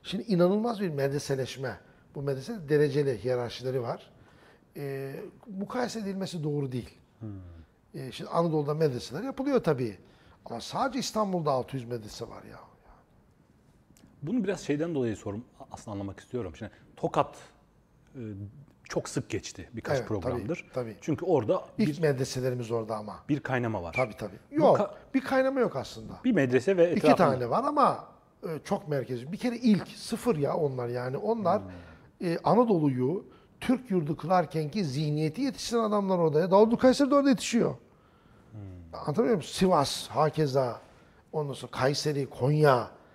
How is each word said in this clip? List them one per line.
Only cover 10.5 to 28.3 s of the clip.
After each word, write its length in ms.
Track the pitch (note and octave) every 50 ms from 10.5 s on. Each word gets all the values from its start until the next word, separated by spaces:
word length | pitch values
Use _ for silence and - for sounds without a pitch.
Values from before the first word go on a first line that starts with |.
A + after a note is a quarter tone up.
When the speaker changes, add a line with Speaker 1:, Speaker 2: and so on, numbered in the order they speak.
| A#2 A2+
Speaker 1:
sadece 380 | - - - F#3 B3 C4+ A#3 C4
İstanbul'da 520 | - - - A3 G#3+ F#3+ F#3 F3 D3+ D3
altı 240 | C3+ B2+ A#2+ - C#3
yüz 80 | C3+ A#2
medrese 420 | A#2 B2 A#2 G#2+ G#2 - - A2+
var 160 | - - - -
ya. 160 | G#2+ G#2 - - - - _ _ - - _ _ _ _ _ _ _ _ _ _ _ _ _ _ _ _ _ _ _ - - - - - - C#3+
Speaker 2:
Bunu 200 | D#3+ A#3+ B3+ F#3
biraz 160 | G3 F#3 -
şeyden 340 | - - D3 D3 E3 F3 D#3+
dolayı 220 | C#3 B2 A2+ G#2
sorum, 280 | - - G#2+ G2 A2+ B2 - _ - - -
aslında 240 | - - - A2+ G#2
anlamak 240 | G2+ G2+ G2 F#2+ -
istiyorum. 340 | - - - B2 G2+ E2+ D2
Şimdi 160 | - G#2+ G2 - - - - _
Tokat, 400 | - - E3 - D#3+ C3+ - - - - - _ _ _ _ _ _ _ _ _ _ _ _ -
e, 40 | C3+ A2+ G#2+ G2+ G2 G2+ G2+ - D3 - - _ _ -
çok 260 | - - - - -
sık 200 | - C#3+ - -
geçti 400 | - F#2+ - - - - F2+ - -
birkaç 240 | A2+ - - D3
Speaker 1:
Evet, 100 | B2+ G#2+
Speaker 2:
programdır. 480 | - A2 G2 - B2+ B2 A#2+ G#2 A#2+ F3 - - - -
Speaker 1:
tabii, 0 |
tabii. 240 | C3 A#2+ A2+ G2+ -
Speaker 2:
Çünkü 240 | - E3+ D3 - E3+
orada 400 | F#3 E3 C3 A2 A2 - - - - -
Speaker 1:
İlk 100 | - G#3+ D#3 C#3+
Speaker 2:
bir 40 | F3
Speaker 1:
medreselerimiz 720 | E3 D3 C3+ B2 C3+ - - C3 B2+ C3 B2 B2 A#2 G#2+
orada 260 | A#2 A#2 A2 G#2+ A2
ama. 220 | G#2+ G#2+ G2+ F#2 - - -
Speaker 2:
bir 100 | D3+ C#3
kaynama 440 | - - C3 B2 A#2+ A2+ A2 F#2+ E2+
var. 100 | E2 -
Speaker 1:
Tabii, 240 | B2+ B2+ A2 G2+
tabii. 180 | - A2 G2 G2 - - _
Speaker 2:
Bu 40 | C#4+
Speaker 1:
Yok, 220 | D#4 D4+ A#3+ D3+ B2
Speaker 2:
ka- 120 | G#3 - - - - - -
Speaker 1:
bir 80 | C4
kaynama 380 | - - C4+ C4 C4 C4+ C#4 C4+
yok 160 | A3+ E3+ -
aslında. 380 | C3 G#2+ - - A2+ A2 - - - -
Speaker 2:
Bir 60 | B3+
medrese 460 | A3 D#3 C3+ B2 B2 B2+ - F#3+ G3
ve 140 | F3 E3 F3
Speaker 1:
İki 60 | D#3 A2 -
Speaker 2:
etrafında. 80 | D3+ - - F3 C#3+
Speaker 1:
tane 180 | C3 B2+ B2 A#2
var 140 | C#3+ G#3+ C4
ama, 440 | D4+ D4 D4+ B3 F3+ B2+ - - - - _ _ _